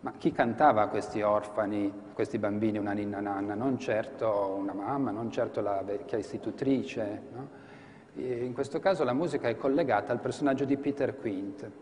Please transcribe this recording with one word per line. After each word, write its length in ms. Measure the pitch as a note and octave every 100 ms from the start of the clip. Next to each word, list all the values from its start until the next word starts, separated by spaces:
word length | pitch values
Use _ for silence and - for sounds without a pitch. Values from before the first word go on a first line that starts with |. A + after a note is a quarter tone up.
Ma 100 | C3+
chi 180 | - E3
cantava 520 | D3+ A#2+ A2+ D3+ A2
a 40 | G2+
questi 340 | A2 - A2
orfani, 720 | G#2 G#2 G#2 - G2+ G#2 G2+
a 220 | - -
questi 240 | - G#2+ A2+
bambini 400 | G#2 G#2 A2 G#2
una 140 | G2+
ninna 260 | G#2 G2+ G2+
nanna? 360 | G2+ G2 G2+
Non 240 | G#2 C3+ B2+
certo 760 | - A2 A2+ - A2+ G2+ G2 G2
una 140 | G2
mamma, 360 | F#2+ G2+ C#3 B2+
non 180 | G#2 A#2
certo 280 | B2+ A2+ -
la 220 | G2+ G2
vecchia 360 | F#2+ G2+ - A2+
istitutrice, 1040 | G2 - A2+ - C3+ C3 G#2+ - G#2+ A2 -
no? 140 | A#2 C#3+ - - - - - -
E 300 | - B2+ A#2+
in 80 | B2+
questo 260 | B2 C#3 D#3+
caso 240 | F#3+ F3+
la 100 | C3
musica 360 | B2 E3+ C3+ A#2+
è 80 | A2+
collegata 560 | C3+ C#3 C#3 G#2 G#2
al 80 | A#2+
personaggio 440 | B2 - C#3+ C3+
di 120 | C3+ C#3
Peter 420 | C#3 - B2+ -
Quint. 520 | A2+ F#2+ G2 G2 G#2+ G2